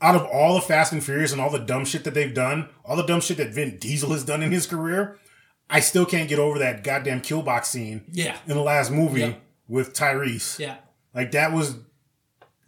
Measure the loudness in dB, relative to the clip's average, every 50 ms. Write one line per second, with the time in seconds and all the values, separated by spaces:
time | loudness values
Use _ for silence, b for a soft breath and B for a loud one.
0 | 6 6 6 6 4 2 2 4 6 6 6 4 2 4 4 4 4 4 0 -4
1 | -2 -2 -2 0 0 0 0 0 -2 -2 -2 -2 -2 -2 -2 -2 -2 -2 -4 -4
2 | -4 -2 0 0 0 0 0 0 0 0 0 -2 -4 -8 -12 _ -6 -4 -2 -2
3 | 2 2 2 2 2 0 -2 -2 -4 -4 -2 -4 -4 -4 -6 -8 -6 -4 -4 -2
4 | 0 0 -2 -2 -2 -2 -2 0 0 0 0 0 0 -2 -4 -4 -4 -2 0 -2
5 | -2 -4 b b b b b b b b b b _ 0 2 2 2 4 4 4
6 | 4 4 2 -2 0 0 2 2 2 2 2 2 0 -2 -2 -4 -4 -4 -4 -2
7 | -2 -2 -4 -4 -4 -4 -4 -2 -2 0 -2 -2 -2 -4 -6 -6 -6 -8 -8 -10
8 | -12 -8 -6 -4 -4 -4 -6 -8 -6 -4 -2 0 2 2 2 2 2 2 2 2
9 | 2 2 2 2 0 0 -2 -6 -12 _ _ _ _ -4 -2 -2 -2 -2 -2 -2
10 | 0 0 0 0 -2 -2 -4 -4 -6 -8 -6 -8 -8 -10 -10 -14 -18 _ _ _
11 | _ _ -6 -4 -4 0 2 2 2 2 2 0 -2 -2 -4 -10 -16 _ _ _
12 | _ _ _ _ _ _ _ _ -20 _ _ _ _